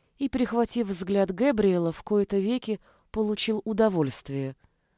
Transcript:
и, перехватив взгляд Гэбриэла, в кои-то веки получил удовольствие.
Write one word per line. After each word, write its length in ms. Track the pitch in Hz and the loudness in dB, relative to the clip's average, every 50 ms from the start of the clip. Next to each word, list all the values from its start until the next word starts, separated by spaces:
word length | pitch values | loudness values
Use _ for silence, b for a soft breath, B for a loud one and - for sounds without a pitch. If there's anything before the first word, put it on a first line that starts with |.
| _ _ _ - | _ _ _ -6
и, 100 | 277 - | -6 -2
перехватив 580 | - 240 247 - 233 240 233 - - 240 220 | -2 -2 -2 0 0 0 0 0 0 -2 -2
взгляд 440 | 196 190 - 185 185 202 196 190 180 | 0 0 -2 0 0 2 2 2 0
Гэбриэла, 640 | 185 180 254 285 233 214 202 190 180 175 170 165 | 0 0 2 2 2 4 4 4 4 2 0 -2
в 100 | 160 - | -4 -6
кои-то 360 | - - 208 208 196 - 202 196 | -4 0 0 0 2 2 0 0
веки 420 | 190 220 247 247 - 220 208 - b b b b b b | 0 0 -2 -2 -2 -4 -6 -6 b b b b b b
получил 500 | - 220 214 208 208 - - 226 214 214 - | -4 -2 -2 -2 -2 -2 0 -2 -2 -2 -2
удовольствие. 920 | 220 214 214 220 214 185 165 147 131 - - - - 139 139 135 135 131 _ _ _ _ _ _ _ _ | -2 2 4 4 4 4 2 0 0 -2 -4 -6 -6 -6 -6 -6 -6 -8 _ _ _ _ _ _ _ _